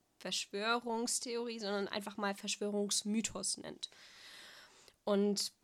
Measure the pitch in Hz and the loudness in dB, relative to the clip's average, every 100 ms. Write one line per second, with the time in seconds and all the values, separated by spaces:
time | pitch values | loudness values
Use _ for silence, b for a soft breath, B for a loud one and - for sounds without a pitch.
0 | _ - 185 190 - 202 220 240 240 226 | _ -12 -4 -4 -2 -2 2 2 2 0
1 | 240 - 262 233 240 226 202 202 196 214 | 0 0 0 -2 -2 -2 0 0 0 -2
2 | 202 202 202 196 208 - 208 208 202 - | -4 -2 0 0 -2 -2 0 2 2 2
3 | 208 214 220 190 190 - - - - B | 2 2 0 0 -2 -2 -6 -8 -10 B
4 | B B B B B B B B B B | B B B B B B B B B B
5 | - 202 208 202 - - | 2 6 6 4 0 -4